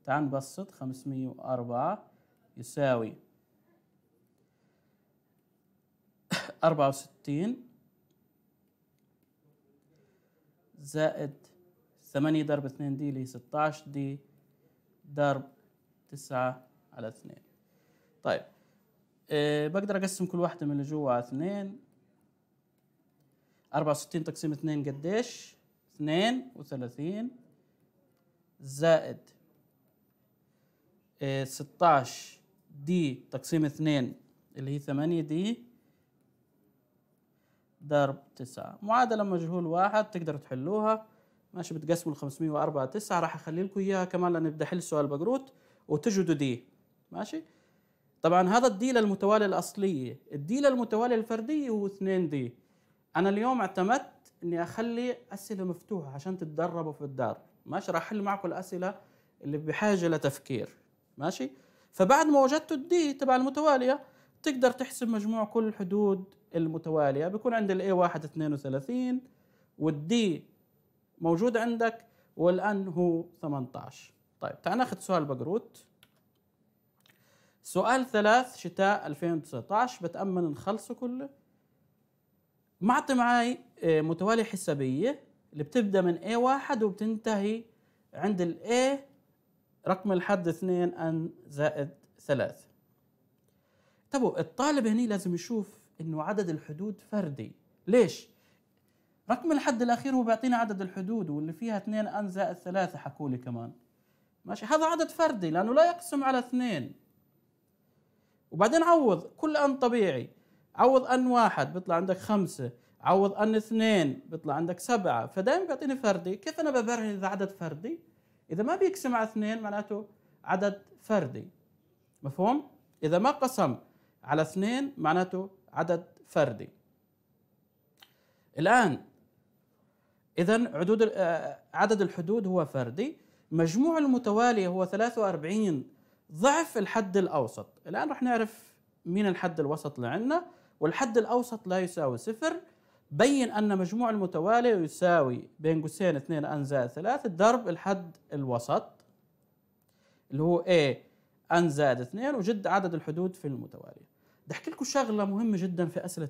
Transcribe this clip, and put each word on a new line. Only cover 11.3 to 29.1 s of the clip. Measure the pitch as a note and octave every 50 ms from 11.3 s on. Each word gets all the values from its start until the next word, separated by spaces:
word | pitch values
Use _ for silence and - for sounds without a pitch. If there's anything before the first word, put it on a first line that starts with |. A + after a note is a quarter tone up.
| C#3+ - - _ _ _ _ _ _ _ _ _ _ _
ثمانية | _ - - C#3 D3 D#3 D#3+ D#3 D3+
ضرب | D3 D3 C#3+ C#3
اثنين | C3 - - D3 C#3+ C#3
دي | C3 D3 C#3+
اللي | C3+ C3+
هي | B2+
ستاش | B2+ - A#2+ - _ - D3+ D3+ D#3 D3 - - C#3+
دي، | C#3 C#3+ C#3 C3+ C#3 C#3 - _ _ _ _ _ _ _ _ _ _ _ _ _ _ _ _ - C#3+
ضرب | D3 C#3+ C#3+ C#3 C3+ C3 - - _ _ _ _ _ _ _ _ _ _ _
تسعة | - C#3 - - C#3 B2+ B2+ B2+ C3 C3+ - _ _ _ _ _ -
على | - A2+
اثنين. | A2 A2 - - - - - _ _ _ _ _ _ _ _ _ _ _ _ _ _ _ _ -
طيب، | - F2+ - - - _ _ _ _ _ _ _ _ _ _ _ _ _ _ _ -
آه، | D#3+ D3 D3 D3 D3 D3+ D3+
بقدر | D#3 E3 G3 G3+ G3+ G3
أقسم | G3 F#3+ F#3 F#3+ - F#3
كل | F3+ - F3
واحدة | F3 E3 E3+ - D3+
من | D3
اللي | C#3+ C#3+ C#3
جوا | C#3 D#3 D3+ C#3+ C3
على | B2 A#2+ A#2+
اثنين. | - B2+ C3+ E3 F#3+ G3+ G3+ - F#2+ D3 - - _ _ _ _ _ _ _ _ _ _ _ _ _ _ _ _ _ _ _ _ _ _ _ _ _ _ _ _ _ _ _ _ _ _ _ _ _ -
أربعة | D3 D#3 D3+
وستين | C#3+ C#3+ - - - E3+ D#3
تقسيم | D#3+ - - - D#3
اثنين | D3 C#3+ D#3 D#3 D3+ D3 C3+
قديش؟ | D3 C3+ C#3 C#3+ E3+ G3+ A3+ B3 - - - - - - _ _ _ _ _ _ _ _
اثنين | - D3+ D3+ D#3 F3 G3+ A#3 B3+ B3+ C4 - -
وثلاثين، | - C#3+ - C#3+ C3 B2 A#2+ B2 - C#3+ E3+ G3 G#3 A#3 B3+ - - _ _ _ _ _ _ _ _ _ _ _ _ _ _ _ _ _ _ _ _ _ _ _ -
زائد، | D3 C3+ C3+ C#3 D#3 E3 D#3+ D#3 - B2+